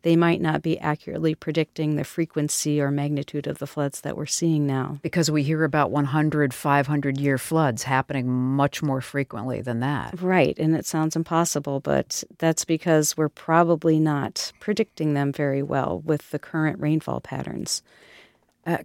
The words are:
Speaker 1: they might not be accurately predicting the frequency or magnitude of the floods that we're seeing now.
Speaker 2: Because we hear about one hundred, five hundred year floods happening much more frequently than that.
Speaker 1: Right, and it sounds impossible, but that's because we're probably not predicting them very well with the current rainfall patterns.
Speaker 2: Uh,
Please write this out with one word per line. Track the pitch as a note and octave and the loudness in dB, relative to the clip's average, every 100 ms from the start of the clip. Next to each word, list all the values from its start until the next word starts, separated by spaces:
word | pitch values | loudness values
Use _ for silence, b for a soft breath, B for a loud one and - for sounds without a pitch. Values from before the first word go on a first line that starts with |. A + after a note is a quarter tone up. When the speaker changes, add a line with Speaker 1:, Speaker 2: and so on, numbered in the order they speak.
Speaker 1:
they | E3+ E3 | 4 4
might | E3+ E3+ | 4 2
not | E3 D#3 | 0 0
be | D#3+ D#3+ | -2 -2
accurately | - D3+ - E3+ D#3+ | -2 -4 -6 -2 -2
predicting | D#3 - D#3 D3+ - D3+ D3 | -2 -4 -2 -2 -2 -2 -2
the | |
frequency | C#3+ - D#3+ - D3 - D#3 D3 | -4 -4 -4 -2 -2 -2 0 0
or | C#3+ | 0
magnitude | C#3+ D3 D3 C#3 D3 D3 | 0 -2 -4 -4 -6 -6
of | C#3+ | -8
the | C#3 | -8
floods | - C#3+ - | -4 -4 -4
that | D3 - | -8 -8
we're | |
seeing | D3+ - E3+ D#3 C#3+ | -6 0 2 2 2
now. | C3+ C3+ C#3+ | 0 -2 -6
Speaker 2:
Because | D#3+ F3+ D#3 | -2 0 2
we | D3+ | 2
hear | C#3+ D#3 | 0 2
about | D#3 D3+ A#2+ | 2 2 2
one | C#3+ C#3 | 2 0
hundred, | D3+ D3+ D3+ C#3+ | 2 2 2 0
five | - D3+ C#3+ C#3 | 0 2 2 2
hundred | D3 C#3+ C3+ | 0 0 0
year | C#3+ C3 | 0 0
floods | - D#3+ D3 A2 | 0 2 2 0
happening | C3 C3 - C#3 B2+ | 0 0 0 -4 0
much | B2+ B2+ C#3 C#3+ - | 0 2 2 0 0
more | D3+ C3 | -2 -2
frequently | - C#3 C#3 - B2 - | -4 -4 -4 -6 -6 -6
than | C3 A#2 | -4 -2
that. | C3 C#3 B1 E3+ | -2 -2 -4 -4
Speaker 1:
Right, | F#3 F#3 C#3 - | 2 4 4 4
and | D#3 | 2
it | D#3+ - | 2 0
sounds | D#3+ D#3 | -2 0
impossible, | D#3+ E3 E3 E3+ D3 D3 C#3 | -2 0 0 0 -2 -2 -4
but | C#3+ C#3 - - - - | 0 0 0 -8 -10 -2
that's | E3 D#3 | 0 0
because | - D#3+ F3 D#3 D3+ - | -2 -2 4 4 4 0
we're | D3+ | -2
probably | - - E3 E3+ D#3+ E3 D#3 | -4 2 4 4 4 4 4
not | D#3 C#3+ - - - _ | 4 0 -2 -6 -10 _
predicting | - G#3 G#3+ - D#3 | -4 -2 -2 -2 0
them | C#3+ C#3 | 2 0
very | C#3 C#3+ C3+ | 0 -2 -2
well | C#3+ C#3+ - F2+ | -2 -2 -2 -4
with | D#3 D3 - | -2 -4 -4
the | D3+ | -10
current | - D#3+ D#3 - | -6 -2 0 0
rainfall | D3+ D#3+ - - | 0 0 -2 -6
patterns. | - - - - - - b b b b b b b _ | -6 -8 -8 -8 -6 -8 b b b b b b b _
Speaker 2:
Uh, | E3+ E3+ | -4 -4